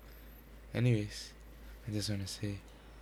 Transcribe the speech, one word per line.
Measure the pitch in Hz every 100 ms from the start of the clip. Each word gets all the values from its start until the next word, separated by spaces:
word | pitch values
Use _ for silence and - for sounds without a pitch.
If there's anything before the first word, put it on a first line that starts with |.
| - -
<laughs> | - - - - -
Anyways, | 107 123 110 104 - - - - - - - -
I |
just | 104 104
wanna | 101 95
say | - 104 101 - - - -